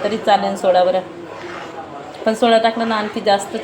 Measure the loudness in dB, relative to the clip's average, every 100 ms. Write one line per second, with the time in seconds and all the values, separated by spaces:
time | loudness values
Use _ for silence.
0 | -2 -2 2 2 2 0 2 4 4 2
1 | -4 -14 -14 -12 -12 -12 -12 -14 -14 -14
2 | -14 -4 -2 2 4 6 4 0 -2 -2
3 | -4 -2 2 2 0 -8